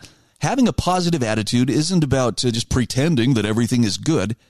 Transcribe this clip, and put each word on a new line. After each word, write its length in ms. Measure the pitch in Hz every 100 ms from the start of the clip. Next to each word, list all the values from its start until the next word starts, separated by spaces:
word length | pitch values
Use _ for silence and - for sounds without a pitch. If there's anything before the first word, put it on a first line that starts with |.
| - _ _ -
having 280 | 147 247 233
a 60 |
positive 480 | - - 185 175 165
attitude 480 | 117 110 101 120 127
isn't 340 | 123 156 185
about, 400 | 147 135 127 101
uh, 60 | 123
just 200 | 117 -
pretending 680 | 131 117 123 151 143 117 120
that 100 | 104
everything 380 | 110 117 123
is 160 | 113 92
good. 360 | 104 156 95 117 _